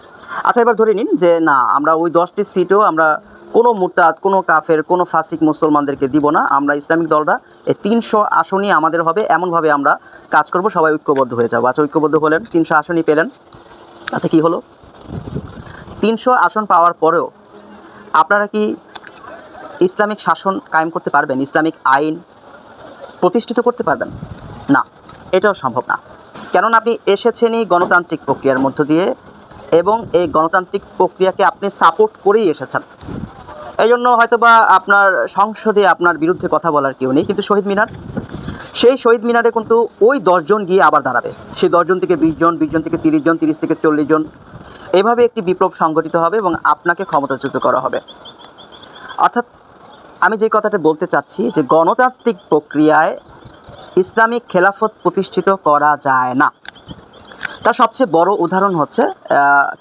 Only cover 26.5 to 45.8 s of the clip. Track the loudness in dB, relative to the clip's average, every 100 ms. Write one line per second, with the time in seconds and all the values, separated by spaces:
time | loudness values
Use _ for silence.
26.5 | -2 2 0 0 -2 -2 0 -2 0 0
27.5 | 0 0 0 2 0 0 -4 -4 -2 0
28.5 | 0 0 -2 0 0 0 -4 -12 -20 -20
29.5 | -20 -2 0 2 -2 0 -2 0 0 0
30.5 | 0 -2 -8 -6 -2 -2 0 -2 0 -2
31.5 | -2 -6 0 2 2 0 0 0 2 2
32.5 | -2 -6 -8 -8 -14 -16 -14 -14 -16 -20
33.5 | -20 -8 0 2 2 2 2 2 2 4
34.5 | 6 6 2 4 2 4 2 -2 -2 -2
35.5 | -2 -2 2 2 2 0 0 -2 -2 -2
36.5 | -2 0 0 -2 -2 -2 0 0 -2 -2
37.5 | -2 0 -2 -2 -6 -12 -12 -12 -12 -12
38.5 | -14 -12 2 2 4 2 2 2 0 0
39.5 | 0 0 0 0 0 2 2 2 2 2
40.5 | -2 0 2 4 2 0 -2 -4 -10 -16
41.5 | -2 0 2 2 0 0 0 0 0 0
42.5 | 0 -2 -2 -4 -2 0 0 0 0 -2
43.5 | -4 -4 -2 0 0 0 -2 -2 -14 -20
44.5 | -20 -20 -20 -2 2 2 4 0 0 -2
45.5 | 0 -2 0